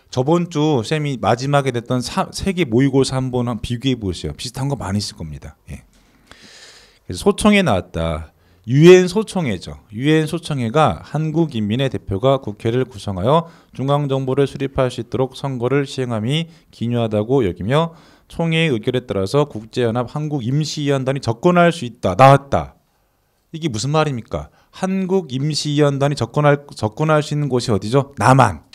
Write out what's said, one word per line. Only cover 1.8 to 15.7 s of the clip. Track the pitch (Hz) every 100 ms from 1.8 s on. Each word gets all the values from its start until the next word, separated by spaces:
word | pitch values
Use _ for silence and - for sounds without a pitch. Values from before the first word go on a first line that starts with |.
| 113 127
사-, | 120 - 180
세계 | - - 185 143
모의고사 | 110 139 135 131 131
한번 | 131 123 120
한번 | 110
비교해 | - 120 135 120
보세요. | 101 87 78
비슷한 | 73 127 127 135
거 | 139
많이 | 92 101
있을 | 104 -
겁니다. | 82 71 78 - -
예. | 71 - _ _ _ _ - - - - - - _ -
그래서 | 90
소총회 | 202 202 208 202
나왔다. | 175 95 - 82 82 80 80 _ _ _ -
유엔 | 135 165 180 180
소총회죠. | 185 214 190 147 92 76 71 _
유엔 | 104 139 156 156
소총회가 | 170 - 143 117 139 143 76
한국 | - 151 156 151 160 120
인민의 | 104 120 135
대표가 | 101 - 98 127 135
국회를 | 110 101 113 120 127
구성하여 | 101 - 95 104 160 165 - _
중앙정부를 | - 135 143 147 135 131 131 135
수립할 | - 135 143 127
수 | 123
있도록 | 113 123 131 -
선거를 | 139 131 120